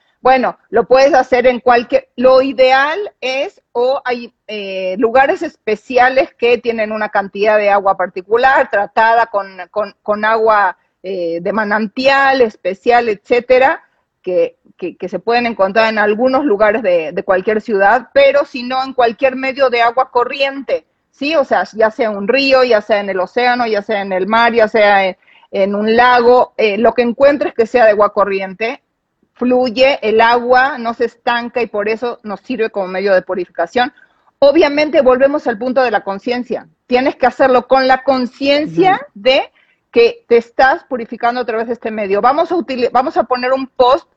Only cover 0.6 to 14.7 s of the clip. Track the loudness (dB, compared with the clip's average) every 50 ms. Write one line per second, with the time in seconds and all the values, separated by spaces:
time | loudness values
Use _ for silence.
0.6 | _ -4 -2 -2 0 2 4 4 4 4 4 2 0 2 0 0 2 2 0 0
1.6 | 0 2 2 2 0 0 -2 -4 -4 _ _ 0 2 4 4 4 2 0 0 2
2.6 | 2 4 4 2 2 0 -2 -6 -8 -10 -12 _ -8 -6 -6 -6 -6 -8 -10 _
3.6 | _ _ -4 -2 -2 0 -2 -2 -4 -6 -6 -6 -8 -14 _ _ _ -14 -12 -10
4.6 | -10 -8 -8 -6 -6 -6 -4 -2 -2 2 2 2 2 2 0 -4 -6 -10 -10 _
5.6 | -6 -6 -6 -6 _ -2 0 2 2 2 2 0 -2 -2 -2 -2 0 0 0 0
6.6 | 0 -2 -4 -4 -4 -4 -4 -6 -6 -4 -2 -4 -4 -4 -4 -2 0 2 2 2
7.6 | 2 2 2 2 2 0 0 0 -2 -6 -6 -10 -6 -2 0 2 2 2 2 2
8.6 | 0 0 -2 -4 -4 -2 0 0 2 2 2 2 0 0 -2 -6 -6 -8 -12 -18
9.6 | -16 -10 -6 -6 -6 -6 -8 _ _ -6 -4 -2 -2 0 0 2 2 2 2 2
10.6 | 2 0 -2 _ _ _ _ _ -12 -10 -8 -6 -6 -6 -6 -6 -6 -4 -4 -4
11.6 | -4 -2 -2 -4 -4 -4 -6 -2 0 0 2 2 2 2 2 2 2 0 -2 _
12.6 | -8 -8 -6 -4 -2 2 2 2 2 0 -4 -6 _ -2 -2 0 0 2 2 4
13.6 | 4 2 0 -2 -8 _ _ _ _ _ _ _ -8 -6 -6 -6 -6 -8 -14 _
14.6 | _ _